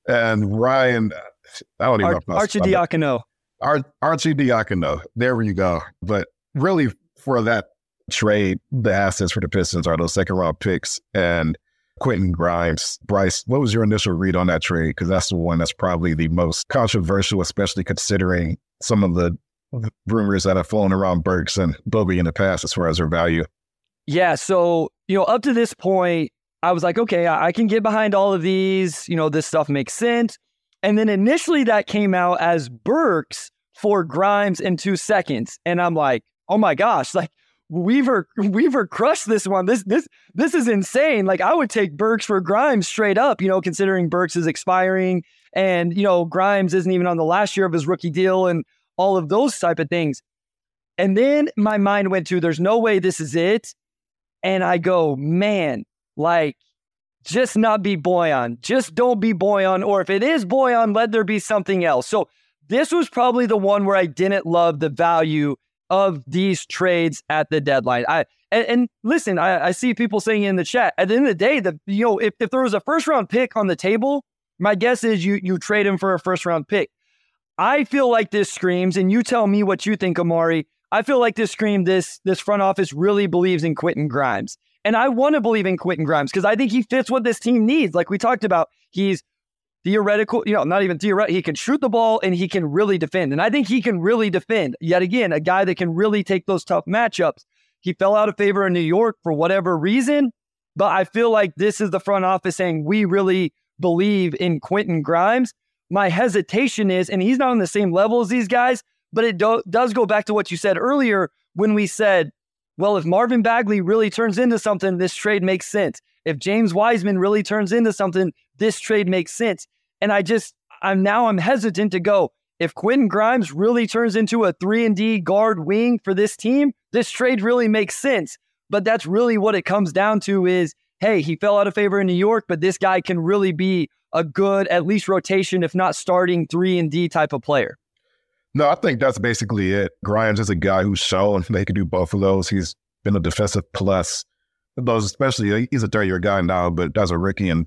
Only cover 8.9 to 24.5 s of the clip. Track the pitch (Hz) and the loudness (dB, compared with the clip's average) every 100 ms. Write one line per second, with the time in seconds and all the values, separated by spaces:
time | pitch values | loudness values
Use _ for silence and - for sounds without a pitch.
8.9 | 98 98 - 92 - 87 98 87 87 82 | 2 0 0 -2 -2 -2 -2 -2 -2 -2
9.9 | 82 85 98 92 92 85 78 101 87 - | -2 -2 -2 -2 0 -2 -2 -2 -4 -4
10.9 | - _ 98 87 85 80 - _ _ _ | -10 _ -2 0 0 -2 -4 _ _ _
11.9 | - 135 95 92 82 85 85 85 80 - | -6 -2 0 0 0 0 0 0 -2 -6
12.9 | - - 101 95 - - 131 120 113 107 | -10 -2 0 0 -2 -2 0 0 2 2
13.9 | 107 101 85 95 90 90 80 - 85 80 | 0 0 0 0 2 0 0 0 -2 -2
14.9 | - 87 92 - 87 85 82 80 - 92 | -2 -2 0 0 -2 0 0 -2 -2 -2
15.9 | 85 85 78 80 87 82 - - 135 113 | 0 0 0 0 0 0 -2 -4 -2 0
16.9 | 107 85 98 - 98 85 - 98 95 87 | 0 0 0 0 -2 -2 -2 -4 -4 -6
17.9 | 80 - 95 90 90 80 - _ - - | -6 -2 0 0 0 -2 -6 _ -12 -2
18.9 | 107 95 87 87 - _ _ - 123 110 | 2 2 2 0 -2 _ _ -12 -8 -8
19.9 | _ - 113 101 95 95 92 82 107 98 | _ -4 0 0 0 2 0 0 0 2
20.9 | 95 92 87 92 90 - 101 85 - - | 2 0 0 0 -2 -2 -2 -2 -4 -2
21.9 | 110 95 90 82 - 95 87 - - 85 | 0 0 0 0 0 -2 -2 -4 -2 -2
22.9 | 80 78 82 85 82 80 _ _ _ _ | 0 0 0 2 0 -4 _ _ _ _
23.9 | _ - 165 175 147 - | _ -4 0 0 0 0